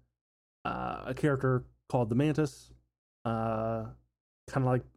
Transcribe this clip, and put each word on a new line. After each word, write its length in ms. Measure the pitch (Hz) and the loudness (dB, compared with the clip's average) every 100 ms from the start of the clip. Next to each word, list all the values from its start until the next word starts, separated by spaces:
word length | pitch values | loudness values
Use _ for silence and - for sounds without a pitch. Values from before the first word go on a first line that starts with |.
| _ _ _ _ _ _ | _ _ _ _ _ _
uh, 380 | 123 123 123 - - | -8 -6 -6 -6 -8
a 80 | |
character 500 | 127 151 131 131 127 - _ - | -2 0 2 2 2 -2 _ -2
called 200 | 131 110 | 0 2
the 60 | |
Mantis, 560 | 120 151 143 151 - - - _ _ _ _ | 2 2 2 0 -4 -20 -20 _ _ _ _
uh, 640 | 117 113 113 110 113 113 113 - _ _ _ _ - | -4 -2 0 0 -2 -2 -6 -12 _ _ _ _ -6
kinda 160 | 139 | 0
like 200 | 127 127 - | 2 2 -2